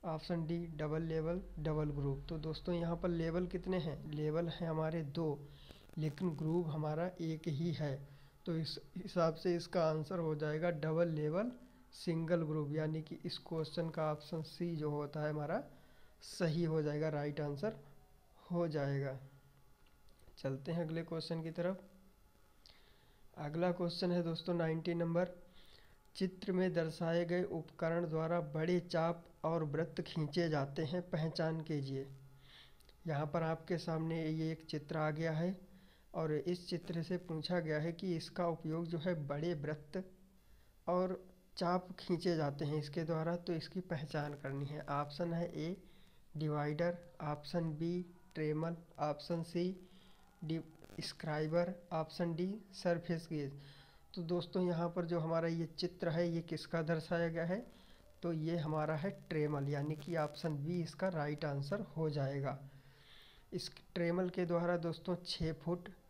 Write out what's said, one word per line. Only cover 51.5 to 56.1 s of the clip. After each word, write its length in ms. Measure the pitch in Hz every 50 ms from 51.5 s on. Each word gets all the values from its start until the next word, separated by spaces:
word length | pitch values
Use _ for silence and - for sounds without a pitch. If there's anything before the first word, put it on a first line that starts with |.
| 160 175 175 180 180 - - - 180
ऑप्शन 400 | 160 160 160 - - 180 170 165
डी 180 | 160 180 190 202 220 - - -
सरफेस 520 | - - 180 170 165 165 - 170 160 170 -
गेज। 300 | 165 151 143 135 139 - - - - - - - - - - - -
तो 60 | 185 170
दोस्तों 400 | 160 180 180 170 175 - 196 180
यहाँ 240 | 180 175 160 170 175
पर 160 | 170 185 175
जो 140 | 165 175 170
हमारा 280 | 156 165 165 165 165 165
ये 160 | 165 165 165 156
चित्र 400 | - - 180 175 175 - -
है 200 | 170